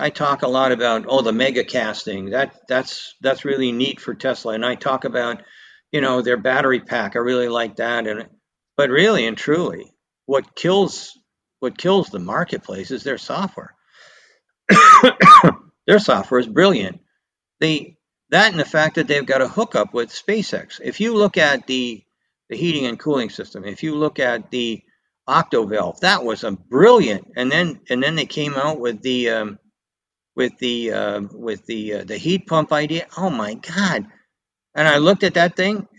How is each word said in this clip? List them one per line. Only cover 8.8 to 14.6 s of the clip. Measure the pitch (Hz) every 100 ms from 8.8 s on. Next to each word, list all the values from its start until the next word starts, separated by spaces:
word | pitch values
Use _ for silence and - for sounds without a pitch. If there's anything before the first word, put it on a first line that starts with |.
| 139
really | 135 208 190 117
and | 107
truly, | - 160 147 87 - _ _ _
what | - 135 - -
kills, | 165 196 175 - - - _ _ _ -
what | 127 -
kills | 175 196 -
the | 101
marketplace | 87 127 170 - - 95 92
is | 127
their | 139 120
software. | - 143 190 - - _ _ _ - - _ _ _ _